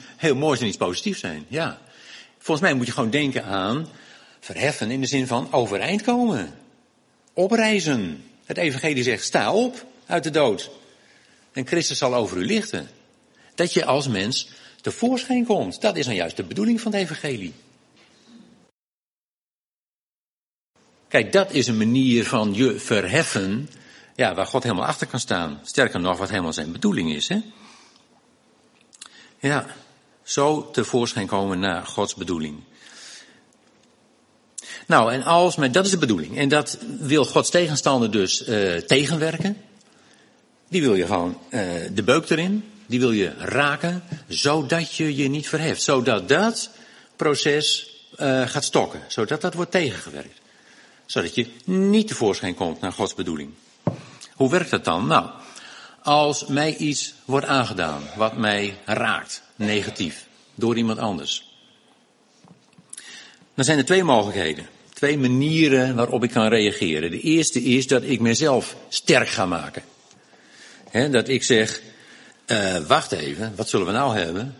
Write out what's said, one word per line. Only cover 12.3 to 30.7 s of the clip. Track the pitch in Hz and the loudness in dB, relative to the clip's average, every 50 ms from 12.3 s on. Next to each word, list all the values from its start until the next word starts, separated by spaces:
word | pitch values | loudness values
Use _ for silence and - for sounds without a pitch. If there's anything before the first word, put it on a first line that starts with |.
| 92 | -2
u | 90 90 | -2 -2
lichten. | - 214 220 208 - - 87 67 - - _ _ _ _ _ _ _ _ _ _ _ _ | 0 0 -2 -2 -4 -6 -8 -10 -10 -16 _ _ _ _ _ _ _ _ _ _ _ _
Dat | - 170 175 - | -2 -2 0 0
je | 185 190 | 0 2
als | - 131 147 139 | 2 2 2 0
mens | 135 110 95 95 110 131 - - - - - - - - _ | 0 -2 -2 -2 -2 -2 -4 -6 -8 -12 -20 -20 -20 -20 _
tevoorschijn | - 110 - - 233 247 262 240 - - 262 247 233 | -8 -8 -4 -2 0 0 0 0 -2 -2 0 0 2
komt. | 233 208 170 113 92 - - | 2 0 0 0 -2 -4 -2
Dat | - 220 180 | -2 -2 0
is | 165 139 | 0 -2
nou | 123 110 | -2 -2
juist | 92 85 80 - | -2 -2 -4 -4
de | - 98 | -6 -8
bedoeling | - 127 170 214 226 233 220 | -6 -4 -2 0 2 0 0
van | - 220 | 0 -2
het | 208 202 | -2 -2
evangelie. | 190 165 160 - - 147 131 107 92 85 76 - _ _ _ _ _ _ _ _ _ _ _ _ _ 233 240 226 - _ _ _ _ _ _ _ _ _ _ _ _ _ _ _ _ _ _ _ _ _ _ _ _ _ _ _ _ _ _ _ _ _ _ _ _ _ _ _ _ _ _ _ _ _ _ _ _ _ _ _ _ | -2 -4 -6 -6 -6 -6 -6 -6 -8 -10 -12 -16 _ _ _ _ _ _ _ _ _ _ _ _ _ -20 -20 -20 -20 _ _ _ _ _ _ _ _ _ _ _ _ _ _ _ _ _ _ _ _ _ _ _ _ _ _ _ _ _ _ _ _ _ _ _ _ _ _ _ _ _ _ _ _ _ _ _ _ _ _ _ _
Kijk, | - - 135 110 98 | 0 2 2 4 4
dat | - 196 190 190 | 4 2 4 2
is | - 139 113 | 2 0 0
een | 123 113 | 2 0
manier | 110 113 113 120 135 131 131 117 117 104 | 0 2 2 2 4 4 4 4 2 2
van | - - 117 107 104 98 | 2 0 0 0 0 2
je | 104 131 127 104 - | 2 2 2 2 0
verheffen, | - - 120 101 92 90 110 156 160 - - 110 95 95 101 123 147 - - - - - - - - - _ - | -2 0 0 0 2 2 0 0 0 0 -2 -2 -2 -2 -4 -4 -6 -10 -14 -20 -20 -20 -20 -20 -20 -10 _ 0
ja, | 127 101 90 | 0 0 0
waar | 90 95 | -2 -2
God | - - 127 - | -2 -2 -2 0
helemaal | 120 104 90 - | 0 0 0 0
achter | - 156 - 160 | -2 -2 -4 -6
kan | - - 127 | -6 -6 -4
staan. | - - 107 90 85 78 73 71 - | -4 -2 -2 -2 -2 -4 -8 -10 -12
Sterker | - - - 131 107 - - | -4 0 2 2 2 2 0
nog, | 87 92 90 | 0 0 0
wat | 87 95 87 | -2 -2 -2
helemaal | 107 98 87 80 78 | -2 -2 -2 -4 -4
zijn | 80 76 80 | -6 -8 -8
bedoeling | 85 - - 104 98 - 85 80 76 | -4 -2 0 0 0 0 -2 -2 -2
is, | 73 - | -2 -2
hè? | - 185 214 220 - - - - - - - - _ _ _ _ _ _ _ _ _ _ _ _ _ _ _ _ _ _ _ _ _ - - - - - - - - _ _ | -2 -2 -2 -4 -6 -12 -20 -20 -20 -20 -20 -20 _ _ _ _ _ _ _ _ _ _ _ _ _ _ _ _ _ _ _ _ _ -20 -20 -20 -20 -20 -20 -20 -20 _ _
Ja, | - 139 147 131 - - - - - - _ _ _ _ _ _ _ | -2 -2 0 -2 -2 -6 -12 -20 -20 -20 _ _ _ _ _ _ _
zo | - - 139 143 147 151 147 147 - | -4 0 2 2 2 2 0 -4 -4